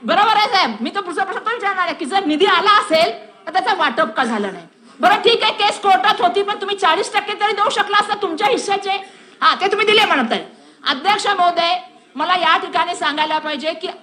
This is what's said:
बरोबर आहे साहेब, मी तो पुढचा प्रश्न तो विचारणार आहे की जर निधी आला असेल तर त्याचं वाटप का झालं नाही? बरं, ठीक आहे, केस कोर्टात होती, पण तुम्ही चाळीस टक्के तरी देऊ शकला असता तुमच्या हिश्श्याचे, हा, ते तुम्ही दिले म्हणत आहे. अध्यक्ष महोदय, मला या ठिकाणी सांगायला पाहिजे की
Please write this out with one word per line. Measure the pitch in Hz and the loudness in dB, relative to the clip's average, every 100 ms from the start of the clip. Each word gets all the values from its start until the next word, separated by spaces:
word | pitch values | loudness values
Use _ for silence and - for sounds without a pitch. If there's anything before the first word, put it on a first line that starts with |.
बरोबर | 240 349 427 427 | 0 2 4 4
आहे | 427 | 2
साहेब, | 392 294 208 | 2 0 -2
मी | 254 | -6
तो | 381 | -6
पुढचा | 370 349 | -6 -4
प्रश्न | 381 427 | -4 -4
तो | 427 | -4
विचारणार | 466 403 370 349 | -4 -4 -2 -4
आहे | |
की | 311 | -4
जर | 302 381 | -2 -2
निधी | 392 302 392 | 0 2 4
आला | 349 392 415 | 4 4 4
असेल | - 320 339 - - - - | 4 2 2 -2 -14 -16 -4
तर | |
त्याचं | 349 453 392 | -2 0 0
वाटप | 302 233 226 | 0 0 -2
का | - | 0
झालं | 247 220 202 | -2 -2 -4
नाही? | 180 170 _ - - | -6 -16 _ -20 0
बरं, | 320 415 | 2 4
ठीक | 466 466 | 4 2
आहे, | 440 | 0
केस | - 415 - | 0 -2 0
कोर्टात | 403 370 403 392 | 2 4 4 2
होती, | 370 370 | 2 0
पण | 403 403 | -2 -4
तुम्ही | 392 403 | -6 0
चाळीस | 359 330 - | 2 2 0
टक्के | 415 415 415 | -4 -4 -4
तरी | 415 | -2
देऊ | 403 427 | 0 0
शकला | 440 392 403 | 0 0 0
असता | - | 0
तुमच्या | 403 381 311 - | -4 -4 -2 0
हिश्श्याचे, | 392 - 403 403 392 381 - - - | 0 -2 -4 -2 -6 -8 -20 -20 -2
हा, | 320 240 | 0 2
ते | 381 | 0
तुम्ही | 403 427 | 0 2
दिले | 427 | 4
म्हणत | 403 311 226 | 4 2 0
आहे. | 202 160 - - _ - | -4 -6 -20 -20 _ -6
अध्यक्ष | 277 339 415 403 | -2 0 0 0
महोदय, | 392 349 339 339 359 - - _ | 2 2 2 0 -2 -6 -20 _
मला | 254 320 | -6 -2
या | 359 320 349 | 0 2 0
ठिकाणी | 370 330 349 | 0 -2 -2
सांगायला | 349 330 294 311 311 | -2 -4 -2 -2 -2
पाहिजे | 311 294 311 | -4 -6 -6
की | 330 359 - | -6 -10 -12